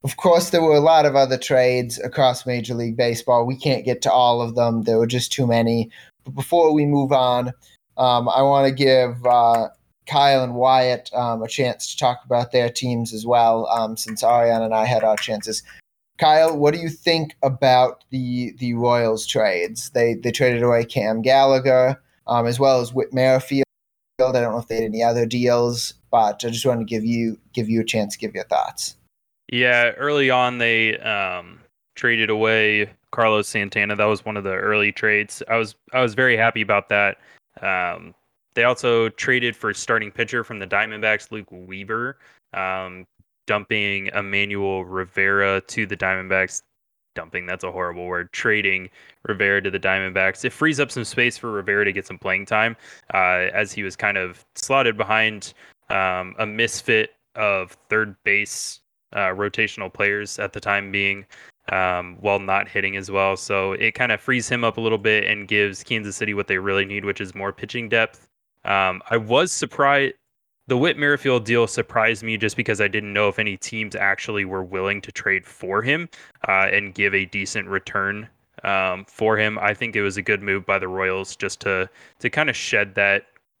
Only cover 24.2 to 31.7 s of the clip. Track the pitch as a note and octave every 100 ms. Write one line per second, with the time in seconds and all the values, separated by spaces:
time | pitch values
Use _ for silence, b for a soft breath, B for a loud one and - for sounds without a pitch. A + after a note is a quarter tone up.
24.2 | C3 B2+ A#2 A#2 A#2 A2+ A2 A2 A#2 A#2
25.2 | A#2 A#2+ B2 A#2+ A#2+ A#2+ - - _ A#2+
26.2 | G#2+ G#2 A#2 A#2 B2+ A#2 G#2+ A2+ A2 A#2
27.2 | A2+ G#2+ _ - A2 A2+ A2 - G2+ -
28.2 | A2 G2 F2+ C#2+ - - - - _ _
29.2 | _ _ - B2 B2 A#2+ A#2+ - C#3+ D3
30.2 | C3+ B2+ B2 B2 A#2 A2+ A2 - A2+ G#2
31.2 | F#2+ F2+ F2 - _